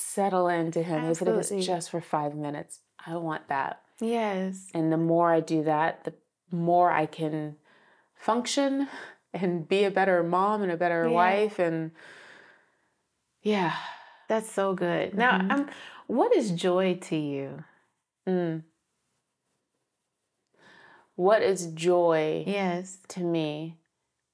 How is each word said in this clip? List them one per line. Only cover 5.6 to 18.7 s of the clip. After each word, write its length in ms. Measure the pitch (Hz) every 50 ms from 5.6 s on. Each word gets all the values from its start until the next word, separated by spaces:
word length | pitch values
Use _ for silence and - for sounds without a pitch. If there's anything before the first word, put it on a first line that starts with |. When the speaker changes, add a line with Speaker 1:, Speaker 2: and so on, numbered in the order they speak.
| 151
Speaker 1:
that, 400 | 156 156 151 156 165 - - -
the 80 | - 165 _ _ _ _ _ _ -
more 400 | 180 170 170 170 170 175 175 175
I 140 | 165 156 156 156
can 480 | - - 160 156 151 156 151 151 151 - _ _ _ _ _ _ _ _ _ _ _
function, 720 | - - - 214 240 240 - - - 277 277 269 277 277 269 - - - - - _ _ _ -
and 340 | 175 180 180 175 175 160 -
be 160 | 190 196 208
a 80 | 196
better 320 | 196 196 190 190 185 175 170
mom 380 | 170 175 180 190 202 214 214 202
and 80 | 185
a 60 | 170 170
better 280 | 180 175 170 170 165 165
Speaker 2:
Yeah. 60 | 160
Speaker 1:
wife 460 | 170 175 185 190 202 214 208 208 -
and, 320 | 180 170 165 160 160 160 165 - - - - - - - - - - - - _ _ _ _ _ _ _ _ _ _ _ _ _ _ _ _ _
yeah. 340 | - 208 214 202 180 160 139 - - - - - - - - - _ -
Speaker 2:
That's 240 | 220 220 220 220
so 220 | - - 196 196 190
good. 420 | 175 175 175 170 165 - - 190
Now, 220 | 202 233 254 220 190
Speaker 1:
Mm-hmm. 120 | 190 190
Speaker 2:
um, 180 | 269 285 285 285 - - - - - - - -
what 280 | 208 247 359 480 494
is 160 | 370 247 208
joy 440 | 170 170 190 185 175 185 190 185 180 185 -
to 120 | - -
you? 480 | 156 151 147 139 139 139 135 143 151 160 - _ _ _ _ _ _ _ _ _ _ - 190
Speaker 1:
Mm. 360 | 185 180 175 165 160 160 160 _